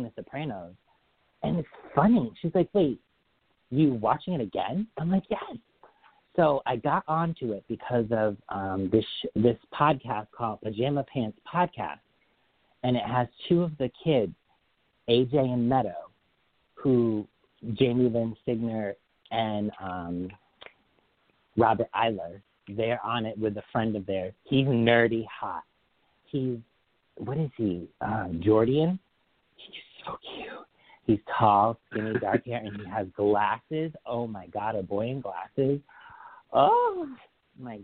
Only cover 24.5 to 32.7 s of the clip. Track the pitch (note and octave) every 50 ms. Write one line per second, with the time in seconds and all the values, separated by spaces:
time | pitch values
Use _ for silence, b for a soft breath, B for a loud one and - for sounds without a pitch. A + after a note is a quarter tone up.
24.5 | - C3+ C3+ C#3 C3 A#2 A#2 A#2 A#2 A#2 A#2 A2+ A#2 A2+ A2 G2+ - - - G2+
25.5 | F2+ E2 - _ _ _ _ _ _ _ _ _ _ _ _ _ - C#3+ C3 B2+
26.5 | B2 A#2 A#2 - _ _ _ _ _ _ _ _ _ - - G#2+ C3+ D#3 D#3+ C3+
27.5 | - - A2+ G2+ F2 F2 E2+ - - _ - - A2 G#2+ G2+ F2+ E2+ E2 E2+ G#2+
28.5 | A2 A2 A2+ A#2 C3+ D3+ D#3 E3+ F#3 F#3+ - _ _ _ _ _ _ _ _ _
29.5 | _ - - - - - - - _ - - - - - - - - - - -
30.5 | - - - - b b b b b b b - A2 G#2 - - - - A#2 G#2+
31.5 | G2+ G2+ G#2 A2+ A2+ - _ _ - A2 G#2+ A2 G#2+ F#2+ - G2 G#2 A#2+ - B2
32.5 | A#2 A#2 A2 G#2